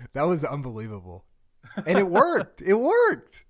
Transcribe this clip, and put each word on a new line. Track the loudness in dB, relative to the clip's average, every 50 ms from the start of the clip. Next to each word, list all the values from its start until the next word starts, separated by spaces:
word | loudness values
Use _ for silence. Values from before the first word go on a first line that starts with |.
| -14 -12 -6
that | -4 -2
was | -2 -2 -2 -4
unbelievable. | -6 -6 -8 -10 -10 -10 -12 -12 -12 -12 -14 -16 -16 -18 -20 -20 _ _ _ _ _ _ _ -20 -16 -14 -8 -4 0
And | 2 2
it | 2 4
worked. | 4 4 4 4 2 0 -4 -4 _ -6
It | 0 2 2
worked. | 2 2 2 4 4 4 2 2 -2 -6 _ -20 -20 -20